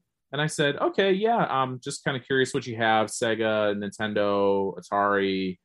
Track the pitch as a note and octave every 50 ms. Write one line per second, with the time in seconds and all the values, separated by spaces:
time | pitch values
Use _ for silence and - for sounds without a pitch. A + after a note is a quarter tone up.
0 | _ _ _ _ _ _ C#3 C#3+ D3+ D3+ - - D3+ C#3+ C#3+ - C#4 F4 E4+ -
1 | G3 G3 F#3+ F#3+ G#3+ A3+ A#3 G#3+ D#3+ - C3 C3 C3 B2+ B2+ B2 - C#3 C3+ -
2 | - D#3+ C#3 B2 - - C3+ C3 B2+ B2+ - C3+ A#2+ C3 A2+ A2+ A#2 A2 A2 A2
3 | G#2+ G#2 - - A#2+ A2+ A2 A2 A2+ A2 G#2+ G#2+ G#2+ G#2 G2+ G2+ G#2 G2+ - -
4 | A2 G#2+ G#2 G#2 G2+ G2+ G2+ G2+ G2+ G2 G2+ G2 G2 G2 - F#2+ F#2 - G2+ G2+
5 | G2+ G2+ G2+ G2 G2 G2 F#2+ F#2+ F#2+ F#2 F2+ -